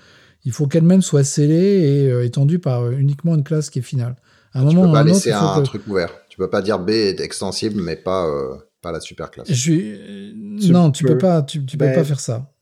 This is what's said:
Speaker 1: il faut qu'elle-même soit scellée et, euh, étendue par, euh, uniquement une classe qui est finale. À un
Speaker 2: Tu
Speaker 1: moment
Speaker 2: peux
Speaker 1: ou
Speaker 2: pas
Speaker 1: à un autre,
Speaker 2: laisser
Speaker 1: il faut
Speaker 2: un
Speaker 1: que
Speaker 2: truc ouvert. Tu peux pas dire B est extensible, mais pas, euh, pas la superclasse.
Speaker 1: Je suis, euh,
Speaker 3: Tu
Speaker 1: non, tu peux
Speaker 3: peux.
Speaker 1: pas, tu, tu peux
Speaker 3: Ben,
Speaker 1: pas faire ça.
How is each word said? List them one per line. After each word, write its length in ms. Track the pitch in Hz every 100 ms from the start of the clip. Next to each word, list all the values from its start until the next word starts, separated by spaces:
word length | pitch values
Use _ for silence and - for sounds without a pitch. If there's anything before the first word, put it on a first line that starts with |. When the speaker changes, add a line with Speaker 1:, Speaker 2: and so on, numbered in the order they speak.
| _ _ _ _
Speaker 1:
il 80 | 131
faut 140 | 113 147
qu'elle-même 380 | 165 165 190
soit 200 | 185 143
scellée 320 | 139 - 147 160
et, 540 | 196 196 147 143 135
euh, 160 | 123 123
étendue 320 | 131 139 175
par, 240 | 147 123
euh, 100 | 120
uniquement 420 | 135 139 143 170 160
une 80 |
classe 260 | 139 156 147
qui 80 | 139
est 60 |
finale. 320 | 117 135 120 127 _ _ _
À 80 | 131
un 60 | 139
Speaker 2:
Tu 80 | 170
Speaker 1:
moment 60 |
Speaker 2:
peux 80 | 185
Speaker 1:
ou 20 |
Speaker 2:
pas 40 | 151
Speaker 1:
à 40 |
un 40 | 156
autre, 80 |
Speaker 2:
laisser 160 | 190 -
Speaker 1:
il 60 | 104
faut 100 | 98
Speaker 2:
un 140 | 120
Speaker 1:
que 60 | 135
Speaker 2:
truc 220 | 104 -
ouvert. 240 | 95 85 - _
Tu 80 | -
peux 120 | 92
pas 140 | 104
dire 160 | 98 98
B 100 | 90
est 300 | 110 104 87
extensible, 600 | 76 - 98 87 110 104
mais 160 | 85 78
pas, 320 | 92 95 85
euh, 280 | 71 65 67 _ _
pas 100 | 87
la 80 | 82
superclasse. 480 | - - - - -
Speaker 1:
Je 60 |
suis, 380 | 127 143 160 214
euh, 400 | 202 208 202 202 220 208 208
Speaker 3:
Tu 120 | 196
Speaker 1:
non, 180 | 175 165
tu 140 | 135
peux 80 | 135
Speaker 3:
peux. 80 | 127
Speaker 1:
pas, 240 | 185 165
tu, 200 | 139 156
tu 140 | 131 147
peux 80 | 143
Speaker 3:
Ben, 80 |
Speaker 1:
pas 100 | 131
faire 160 | 147 139
ça. 320 | - 117 139 _